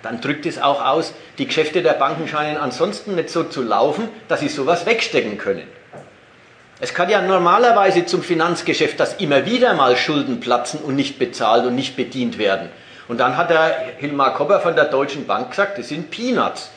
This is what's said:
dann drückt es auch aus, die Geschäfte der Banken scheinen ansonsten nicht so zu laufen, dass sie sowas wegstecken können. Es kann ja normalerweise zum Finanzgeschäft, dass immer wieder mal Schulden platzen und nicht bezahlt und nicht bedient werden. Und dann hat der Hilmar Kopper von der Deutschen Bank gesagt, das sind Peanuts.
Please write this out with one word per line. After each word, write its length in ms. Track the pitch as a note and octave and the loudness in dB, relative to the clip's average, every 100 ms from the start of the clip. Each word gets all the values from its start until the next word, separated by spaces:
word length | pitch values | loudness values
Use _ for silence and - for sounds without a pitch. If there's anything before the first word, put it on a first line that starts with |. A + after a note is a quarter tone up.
dann 180 | A2 A#2+ | -8 -6
drückt 260 | C3+ D3 E3 | -4 -4 -4
es 160 | - | 0
auch 200 | C#3 A#2 | 0 2
aus, 300 | B2+ D3+ D#3 - - - | 2 0 -2 -10 -20 -8
die 100 | C3+ | -2
Geschäfte 360 | - D3+ F#3 | 0 0 2
der 120 | D#3 | 2
Banken 340 | C#3+ C#3 D#3+ D#3 | 2 0 0 -4
scheinen 280 | D3+ D3+ D3+ | -2 -2 -2
ansonsten 600 | C#3+ A#2+ F#3 G#3 - F3+ | -4 -2 -2 -2 -4 -4
nicht 120 | D#3+ | -2
so 140 | E3+ | -4
zu 200 | D#3+ - | -4 -4
laufen, 460 | A2+ G#2 C3+ D#3 A3 - - | 0 2 2 0 -6 -10 -4
dass 120 | D3+ | -2
sie 80 | D3 | -2
sowas 380 | - C3+ F3 - | -2 0 0 0
wegstecken 500 | A#3 - C#3+ A2+ G2+ | -2 0 -2 -2 -6
können. 280 | G#2 F2 - - - - - - _ - - - - - | -4 -4 -6 -20 -20 -20 -20 -20 _ -20 -20 -20 -20 -10
Es 160 | E3+ | -8
kann 160 | - F#3 | 0 2
ja 120 | G#3 | 2
normalerweise 840 | F#3 F#3+ F3 G3+ A#3+ A3 G3 E3+ E3+ | 4 2 4 6 6 6 6 4 2
zum 160 | F3+ | -2
Finanzgeschäft, 760 | - E3 E3 E3 - C#3+ D3+ - | 0 0 0 0 -2 0 0 0
dass 140 | D3+ | -2
immer 320 | - D#3 C#3+ F3+ | -2 2 2 2
wieder 280 | A#3+ A#3+ | 2 2
mal 220 | F3 C3 B2 | 4 4 4
Schulden 440 | - D3+ C3 A#2+ | 2 0 -2 -4
platzen 400 | A#2+ A#2+ - D3+ | 0 0 0 -8
und 140 | D3 | -4
nicht 240 | C3+ C3+ - | -2 -2 -2
bezahlt 480 | A#2+ - A2+ A#2 B2 | -4 0 2 4 2
und 80 | |
nicht 220 | B2 B2+ - | -2 -4 -4
bedient 420 | A2+ C3 A#2+ G2+ | -6 -2 -4 0
werden. 300 | G#2 G2 E2 - - - - | 0 0 -4 -16 -20 -20 -10
Und 100 | A#2 | 0
dann 180 | B2+ D3+ | 0 2
hat 140 | E3+ | 2
der 440 | D#3+ D#3+ - - - | 4 2 0 -6 -8
Hilmar 360 | C#3+ C#3 C3+ | -6 0 0
Kopper 260 | - D#3 G3 | 0 2 2
von 160 | E3 D#3 | 2 2
der 80 | |
Deutschen 420 | D3 C3+ C3+ D3 G#2 | 2 2 -2 -6 -4
Bank 240 | - - | -4 -4
gesagt, 280 | - - - | -2 -2 -4
das 100 | A#2 | -8
sind 220 | D#3 - | -8 -8
Peanuts. 600 | - A#3+ G#3+ G2 - - | -6 -2 0 0 -4 -16